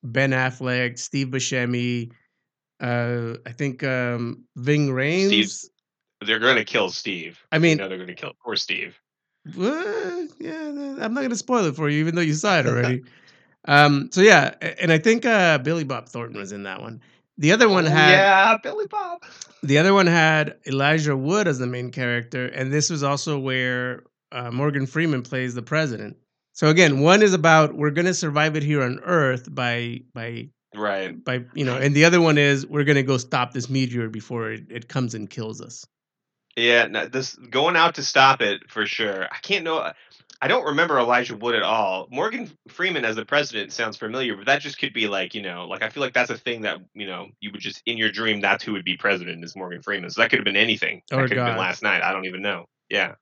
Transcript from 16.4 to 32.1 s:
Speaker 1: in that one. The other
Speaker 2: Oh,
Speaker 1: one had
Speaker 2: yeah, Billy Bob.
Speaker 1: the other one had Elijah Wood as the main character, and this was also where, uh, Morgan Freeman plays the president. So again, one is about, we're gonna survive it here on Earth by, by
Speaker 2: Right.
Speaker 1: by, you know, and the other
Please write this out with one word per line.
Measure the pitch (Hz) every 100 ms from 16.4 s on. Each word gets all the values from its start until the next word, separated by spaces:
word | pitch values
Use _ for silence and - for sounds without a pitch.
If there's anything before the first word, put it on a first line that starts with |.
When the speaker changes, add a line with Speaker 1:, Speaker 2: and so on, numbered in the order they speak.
| 98
Speaker 1:
in | 101
that | 98 95
one. | 113 113 _ _ _ -
The | 147
other | 220 233
Speaker 2:
Oh, |
Speaker 1:
one | 190 160
had | 156 151
Speaker 2:
yeah, | 170 196 190 202 226
Billy | - 427 403
Bob. | 415 370 349 - - - _
Speaker 1:
the | 143 143
other | 180
one | 196 185
had | 170 160 156 151 - -
Elijah | 135 139 160 151 135
Wood | 135 202 190
as | 131
the | 123
main | 123 123
character, | 123 123 120 120 127 127
and | - 131
this | 147 147
was | 160
also | 139 139 - 143
where, | 135 127 127 123 123 123 _ _ _
uh, | 127 123
Morgan | 123 147 143 135
Freeman | 156 165 139
plays | 120 131 127
the | 120
president. | 120 151 156 110 104 - _ _ _
So | - 151
again, | 156 170 135
one | 151 196
is | 214
about, | 185 160 160 151 151
we're | 147
gonna | 147 180
survive | 170 160 147 156 147
it |
here | 147 147
on | 127 127
Earth | - 175 139 127 123
by, | 131 123 120 120 120 127
by | 123 117 117 135 _ _
Speaker 2:
Right. | 104 104 98 95 87
Speaker 1:
by, | - 127 123
you | -
know, | 131 123
and | 139
the | 143
other | 165